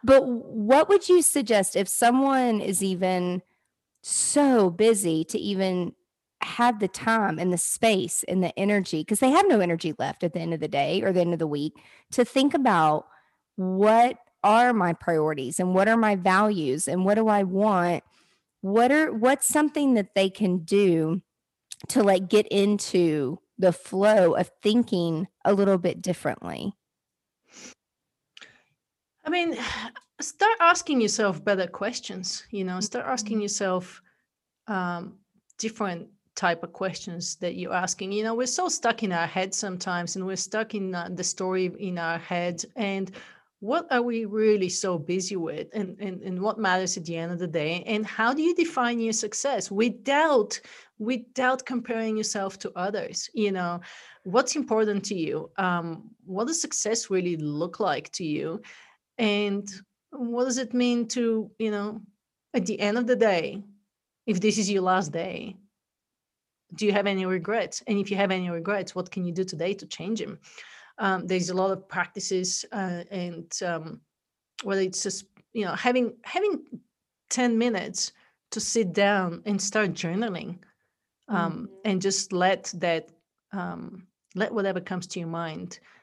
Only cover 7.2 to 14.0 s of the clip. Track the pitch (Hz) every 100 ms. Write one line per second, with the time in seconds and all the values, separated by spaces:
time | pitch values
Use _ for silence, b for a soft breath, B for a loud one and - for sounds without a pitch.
7.2 | 196 160 180 175 - - 226 196 - -
8.2 | - 185 175 - 196 208 180 156 156 208
9.2 | 262 320 403 226 175 165 170 147 135 -
10.2 | 170 175 165 165 156 139 139 185 196 180
11.2 | 170 170 160 147 151 - b b b -
12.2 | 240 269 277 311 254 180 156 151 - b
13.2 | b b _ - 185 190 208 226